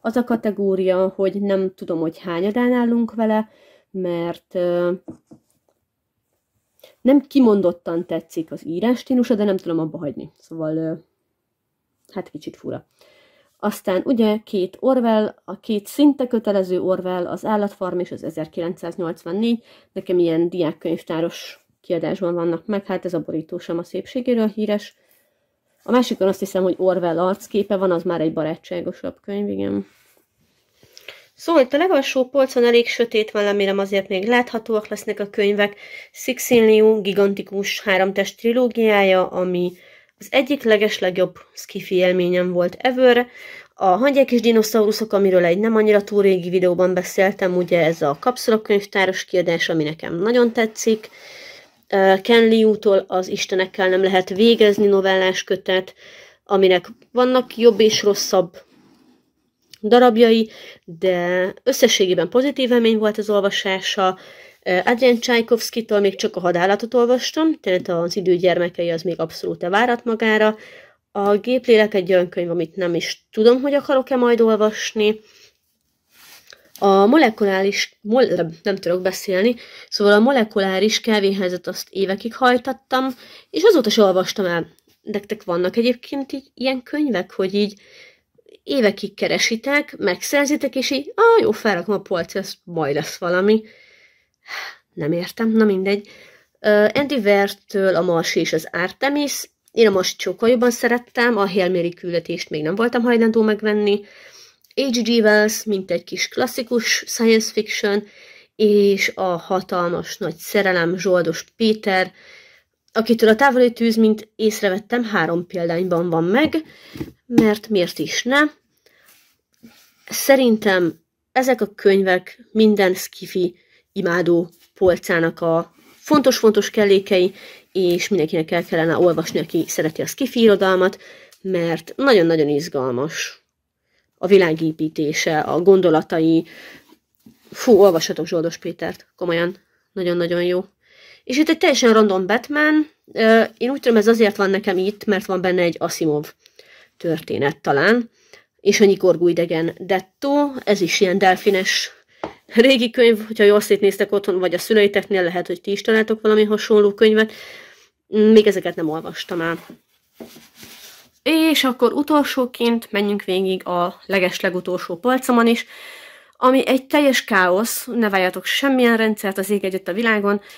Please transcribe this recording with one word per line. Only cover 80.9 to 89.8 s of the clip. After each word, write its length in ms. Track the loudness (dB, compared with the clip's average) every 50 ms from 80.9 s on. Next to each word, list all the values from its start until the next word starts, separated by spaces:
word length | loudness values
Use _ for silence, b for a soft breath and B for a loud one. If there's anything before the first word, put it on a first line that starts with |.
| -2 -2
kávéházat 640 | -2 0 0 0 0 0 -2 -2 -4 -4 -6 -6 -10
azt 220 | -10 -12 -12 -12 _
évekig 440 | -6 -6 -4 -4 -6 -6 -8 -10 -4
hajtattam, 720 | 0 2 2 2 2 -2 -6 -10 -10 _ -4 -2 -2 -2 -2 -6 B B B B B B B
és 120 | -4 2
azóta 280 | 4 4 6 4 2 2
se 120 | 2 4
olvastam 420 | 4 4 4 0 -2 -4 -4 -4 -4
el. 220 | -2 -2 -4 -6 -8 _ _ _ _ _ _
Nektek 420 | -14 -10 -10 -10 -8 -10 -12 -10 -6
vannak 320 | -6 -4 -2 -2 -2 -2
egyébként 560 | 0 0 0 -2 -4 -6 -12 -10 -10 -10 -10
így 140 | -12 -16 -16 _ _
ilyen 280 | -8 -6 -6 -6 -6
könyvek, 500 | -8 -8 -6 -4 -2 -2 -2 -4 -6 -6
hogy 220 | -6 -6 -4 -2 -2
így 260 | -2 -2 -4 -6 b b b b b b b b b b b _ _ _ _ _ -16
évekig 520 | -8 -4 -2 0 0 0 0 -2 -10 -12 -8
keresitek, 840 | -6 -4 -4 -2 -2 -2 -4 -4 -6 -4 -2 -2 -2